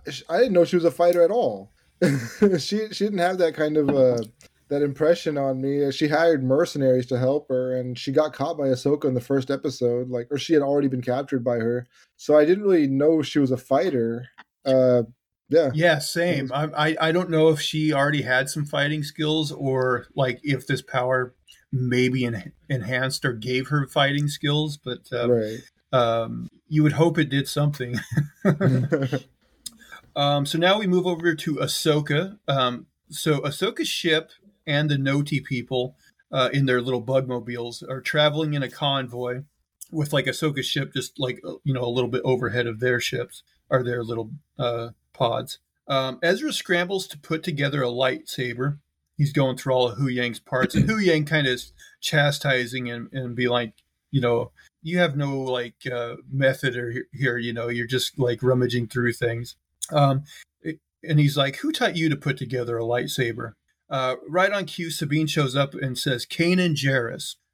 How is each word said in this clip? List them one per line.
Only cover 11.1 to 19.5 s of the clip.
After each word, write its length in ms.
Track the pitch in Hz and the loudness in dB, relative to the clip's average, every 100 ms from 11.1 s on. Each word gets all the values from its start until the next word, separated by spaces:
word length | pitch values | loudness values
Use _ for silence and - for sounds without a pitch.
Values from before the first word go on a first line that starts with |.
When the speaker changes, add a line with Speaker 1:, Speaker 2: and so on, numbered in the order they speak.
| 127 139 131 | -2 -2 -2
Speaker 1:
by 140 | 120 120 | 0 0
her. 320 | 113 123 123 _ _ _ | 0 -2 -6 _ _ _
So 200 | - 151 | 4 6
I 60 | |
didn't 200 | 151 196 | 6 4
really 220 | 202 175 135 | 4 4 4
know 360 | 135 151 160 | 4 4 4
she 160 | 131 147 | 2 2
was 120 | 131 | 2
a 60 | 123 | 0
fighter. 720 | - 139 131 131 117 117 123 - - _ | 0 0 2 0 -2 -4 -10 -20 -20 _
Uh, 400 | 135 131 127 123 117 - _ _ - | 2 4 6 4 2 -8 _ _ 0
yeah. 220 | 151 143 | 2 4
Speaker 2:
Yeah, 240 | 151 170 147 | 4 4 2
same. 480 | - 170 175 143 127 | 0 -2 0 0 -2
Speaker 1:
It 40 | |
was 200 | 139 156 151 | -2 -2 0
Speaker 2:
I, 120 | 156 | 0
I, 60 | 156 160 | 0 2
I 40 | |
don't 180 | 175 175 | 0 2
know 180 | 156 160 | 4 4
if 120 | 151 | 4
she 320 | - 156 151 | 0 0 0
already 300 | 139 143 127 | 2 2 0
had 260 | 113 127 139 | 0 0 0
some 160 | 156 147 | -4 -4
fighting 360 | 143 143 156 | 0 0 -2
skills 480 | 147 - 151 156 143 | -6 -4 -2 -2 -2